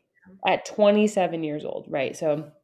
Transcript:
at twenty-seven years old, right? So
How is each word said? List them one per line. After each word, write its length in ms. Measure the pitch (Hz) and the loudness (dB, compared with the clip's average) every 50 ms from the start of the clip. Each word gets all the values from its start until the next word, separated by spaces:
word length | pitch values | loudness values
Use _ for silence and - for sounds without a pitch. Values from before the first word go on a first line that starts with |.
| _ _ _ _ _ 190 185 - - | _ _ _ _ _ -20 -14 -4 0
at 200 | 190 180 - - | 0 0 0 -2
twenty-seven 800 | - - - 208 202 208 208 214 208 - 196 180 165 170 165 160 | -6 0 4 4 6 6 6 4 2 2 0 0 0 -2 -4 -4
years 220 | 151 147 151 - | -4 -6 -6 -8
old, 220 | - - - - - | -8 -10 -10 -10 -6
right? 260 | - 143 131 - - | -4 -4 -4 -4 -4
So 360 | - 175 156 147 151 156 - - _ | -4 -2 -2 -2 -2 -4 -12 -18 _